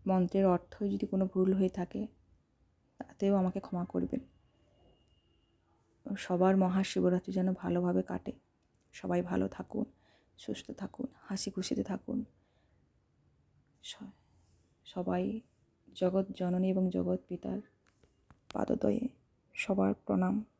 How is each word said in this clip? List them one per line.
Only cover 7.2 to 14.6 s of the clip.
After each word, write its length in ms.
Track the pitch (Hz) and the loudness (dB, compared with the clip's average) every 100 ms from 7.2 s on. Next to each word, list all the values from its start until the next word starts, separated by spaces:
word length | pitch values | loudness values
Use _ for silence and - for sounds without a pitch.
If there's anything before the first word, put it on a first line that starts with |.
| - | 0
যেন 200 | 190 185 | -2 0
ভালোভাবে 500 | 185 180 175 180 180 | 0 0 0 2 0
কাটে, 300 | 185 180 - - _ _ _ _ _ | 0 -6 -8 -12 _ _ _ _ _
সবাই 300 | - 185 175 | -12 -2 -2
ভালো 260 | 175 185 196 | 0 -2 -2
থাকুন, 360 | - 190 - 208 _ _ _ _ _ | -4 -8 -6 -6 _ _ _ _ _
সুস্থ 320 | - - - | -10 -10 -10
থাকুন, 360 | - 196 - - - | -10 -10 -8 -10 -10
হাসি 280 | - 190 - | -10 -8 -6
খুশিতে 340 | 190 185 - | -6 -4 -2
থাকুন। 400 | 196 190 - - - _ _ _ _ _ _ _ _ _ _ _ _ _ _ _ | -2 -6 -4 -6 -6 _ _ _ _ _ _ _ _ _ _ _ _ _ _ _
স-, 300 | - - 202 - _ _ _ _ | -16 -14 -16 -18 _ _ _ _